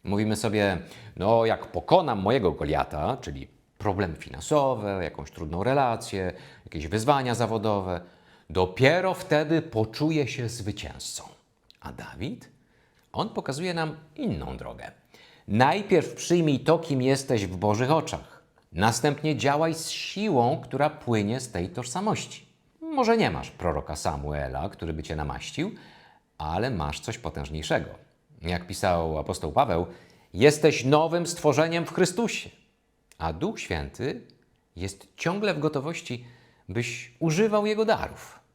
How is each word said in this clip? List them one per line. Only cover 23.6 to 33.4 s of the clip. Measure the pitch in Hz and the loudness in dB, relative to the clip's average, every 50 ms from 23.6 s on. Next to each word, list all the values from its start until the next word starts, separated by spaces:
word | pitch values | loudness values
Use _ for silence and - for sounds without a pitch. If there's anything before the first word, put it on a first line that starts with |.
| 87 87 76 71 - - 78 | -2 0 0 0 -4 -6 -10
Samuela, | - - 92 78 71 71 73 73 73 69 65 65 67 80 104 | -4 -2 -2 -2 -2 -4 -4 -2 -2 -4 -4 -4 -4 -6 -6
który | - - - 82 | -6 -6 -6 -6
by | 80 78 | -6 -6
cię | 76 - 80 | -6 -6 -6
namaścił, | 76 76 71 64 - - - - - 160 214 220 - - - - - - - _ _ _ _ _ - | -4 -4 -4 -6 -8 -10 -10 -6 -4 -4 -4 -6 -12 -20 -20 -20 -20 -20 -20 _ _ _ _ _ -8
ale | 78 78 82 92 113 135 | -6 -2 -2 0 0 0
masz | 120 85 73 73 73 - | -2 -2 -2 -4 -4 -6
coś | - - 110 - | -8 -8 -8 -6
potężniejszego. | - 80 - 76 71 69 78 78 80 - 160 113 78 - - - - _ _ _ _ _ - - | -8 -8 -6 -6 -8 -6 -6 -8 -2 0 0 0 0 -4 -12 -18 -20 _ _ _ _ _ -20 -8
Jak | 78 85 90 85 - | -4 -2 -2 -2 -4
pisał | - 98 - - 95 87 85 82 80 78 76 | -6 -6 0 2 4 4 4 2 0 -2 -2
apostoł | 76 - 92 - - 78 | -2 -4 -6 -4 -4 0
Paweł, | 76 - 139 117 87 82 87 85 - - - - - _ _ _ - | 2 2 4 4 2 0 0 -2 -6 -18 -20 -20 -20 _ _ _ 2
"Jesteś | 85 120 151 147 151 - 156 - - 113 | 6 8 8 8 8 4 4 4 4 2
nowym | 131 147 151 160 160 160 175 170 | 4 4 4 4 2 0 -2 -2
stworzeniem | 170 - - - 151 131 139 160 165 165 170 165 | -2 -6 2 2 4 4 4 2 2 2 -2 -2
w | - | -2
Chrystusie", | - 175 180 175 - - 233 - - - - - - _ _ _ _ _ _ _ _ _ _ _ - - | 0 2 2 2 2 -2 -2 -2 -2 -6 -10 -12 -18 _ _ _ _ _ _ _ _ _ _ _ -12 -6
a | 80 80 | -4 -4
Duch | 80 85 | -4 -2